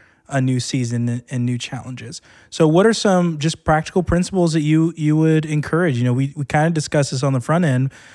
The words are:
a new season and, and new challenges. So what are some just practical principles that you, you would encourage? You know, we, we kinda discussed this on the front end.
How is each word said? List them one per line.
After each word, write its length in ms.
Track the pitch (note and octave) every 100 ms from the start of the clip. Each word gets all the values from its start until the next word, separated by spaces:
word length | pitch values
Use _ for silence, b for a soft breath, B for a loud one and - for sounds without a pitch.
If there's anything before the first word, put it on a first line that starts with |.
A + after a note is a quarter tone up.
| b b -
a 120 | C#3
new 180 | C3 B2+
season 480 | - C3 A#2+ A#2+ A#2+
and, 160 | A#2+ -
and 160 | B2 A#2+
new 120 | B2
challenges. 600 | - B2+ C3 B2 A#2 - B B B
So 180 | - D#3
what 180 | E3+ A3
are 60 |
some 440 | G#3 G#3 F3+ F3 D3+
just 260 | D#3+ -
practical 380 | - D#3 - F#3+
principles 500 | E3 F3 F3 F#3+ E3+
that 80 | D#3+
you, 320 | D3 D#3+ E3 D#3+
you 180 | D3+ D#3
would 300 | D#3+ D#3 D#3
encourage? 500 | D3+ - D#3+ F3+ A#2+
You 60 |
know, 80 | B2
we, 220 | B2 C#3 D3+
we 80 |
kinda 280 | C3+ D3+ E3
discussed 400 | D#3+ - D3+ C#3
this 100 | C3
on 100 | C#3
the 60 | C3
front 240 | C3 E3 D#3+
end. 260 | B2+ C3+ B B